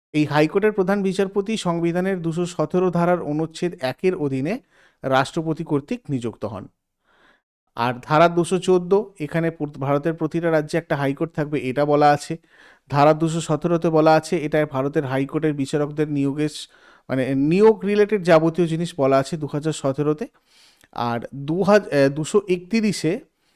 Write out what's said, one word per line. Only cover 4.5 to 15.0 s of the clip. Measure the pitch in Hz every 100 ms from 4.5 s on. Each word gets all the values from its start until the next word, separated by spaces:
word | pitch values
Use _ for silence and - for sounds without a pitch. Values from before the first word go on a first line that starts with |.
| 247 - _ _ _
রাষ্ট্রপতি | 135 131 135 170 160 156
কর্তৃক | 156 147 143 240 -
নিযুক্ত | 131 117 101
হন। | 101 98 107 _ _ _ _ _ _ _ _ _ _
আর | - 123 123
ধারা | - 156 175
দুশো | 170 165 185
চোদ্দো, | 185 180 175 196 208 -
এখানে | 147 165 165
প্র-, | 165 147 139
ভারতের | 135 143 165
প্রতিটা | 160 156 170 170
রাজ্যে | 156 151 165
একটা | - 143
হাইকোর্ট | 139 139 165
থাকবে, | - 147 147 127
এটা | 123
বলা | 147 147 147
আছে। | 143 - 165 _ _ - _ -
ধারা | 139 151
দুশো | 156 165 165
সতেরোতে | - 147 180 170 170
বলা | 156 160
আছে, | 156 - 175
এটা | 147 156 147
ভারতের | 131 139 160